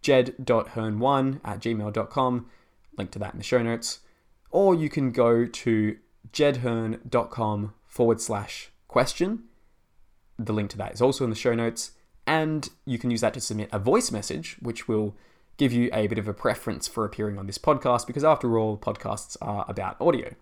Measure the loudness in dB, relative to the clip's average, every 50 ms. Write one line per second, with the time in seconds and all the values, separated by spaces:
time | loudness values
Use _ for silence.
0 | 4 6 6 6 6 4 -2 -10 0 2 2 2 2 0 -4 -4 -2 -2 -2 2
1 | 2 4 4 4 2 0 -2 -4 -6 -8 -8 -4 -2 -2 -2 -2 -4 -4 -2 -4
2 | -4 -2 0 0 0 2 0 -2 -4 -8 -20 _ _ _ _ _ _ _ -10 -10
3 | -10 -8 -6 -8 -8 -8 -8 -10 -4 0 2 2 2 2 -2 -4 -4 -8 -8 -10
4 | _ _ _ _ _ _ _ _ _ -2 2 4 6 6 6 4 2 -2 0 0
5 | -2 0 2 4 4 6 6 4 2 0 -4 -4 0 2 2 2 2 0 -2 -4
6 | _ _ _ _ _ -12 0 2 4 4 4 2 -2 -2 -2 0 -2 -4 -4 -6
7 | -8 0 0 0 0 0 -2 -2 0 0 0 -2 -4 -6 -8 _ _ _ 0 2
8 | 4 4 4 2 0 -4 -4 -4 -4 -8 -12 -14 -14 -18 _ _ _ _ 2 2
9 | 2 2 0 -2 0 0 0 -6 -8 -16 _ _ _ _ _ _ _ _ _ _
10 | -20 _ _ _ _ _ _ -8 -4 -2 0 -2 -2 -4 -4 -8 -8 -8 0 2
11 | 4 4 4 2 0 -2 -2 0 0 0 2 2 0 -2 -2 -4 -10 -10 -12 _
12 | _ _ _ -8 -2 0 2 2 2 0 -2 -2 -4 -8 -14 _ _ -4 -4 -2
13 | 0 0 0 2 2 0 0 -2 -6 -6 -4 -6 -6 -4 -4 -2 2 4 4 4
14 | 2 0 -4 -6 -6 -6 -8 -8 -8 -10 -14 -10 -8 -8 -8 -8 -4 -2 0 0
15 | 0 -2 -4 -10 _ _ _ _ _ _ -2 0 2 2 4 4 2 2 2 0
16 | 0 0 0 -2 -4 -4 -6 -2 0 0 0 0 -2 -6 -6 -4 -6 -6 -4 -4
17 | -4 -4 -2 -4 -4 -4 -4 -6 -8 -10 -10 -2 2 2 2 4 4 2 2 2
18 | 0 -4 -6 2 4 4 4 4 2 0 2 2 2 0 -2 -4 -4 -6 -6 -6
19 | -6 -6 -6 -6 -8 -14 -12 -10 -6 -6 -4 -4 -6 -6 -6 -6 -6 -6 -6 0
20 | 2 2 2 2 -2 -8 -14 _